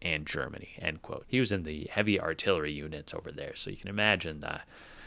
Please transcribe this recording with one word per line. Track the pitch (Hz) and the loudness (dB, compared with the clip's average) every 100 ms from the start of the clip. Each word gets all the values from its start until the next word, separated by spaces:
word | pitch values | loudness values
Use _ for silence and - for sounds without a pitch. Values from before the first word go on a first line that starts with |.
and | 87 78 76 | 0 0 0
Germany," | 76 65 - - - | -2 -4 -6 -12 -6
end | 82 80 | -4 -4
quote. | - - - | -6 -8 0
He | 127 | 2
was | 120 | 4
in | 101 | 2
the | 78 78 - | 0 -6 -2
heavy | - 107 98 | 2 4 4
artillery | 85 80 - 90 76 | 4 2 4 4 2
units | 73 73 78 73 | -2 -4 -6 -6
over | - - | -8 -6
there, | - 143 - | -8 -6 -6
so | - | -6
you | - | -6
can | 98 | -4
imagine | 101 107 98 85 76 | 2 4 4 2 -4
the, | 76 78 - - - - | -4 -6 -10 -18 -18 -18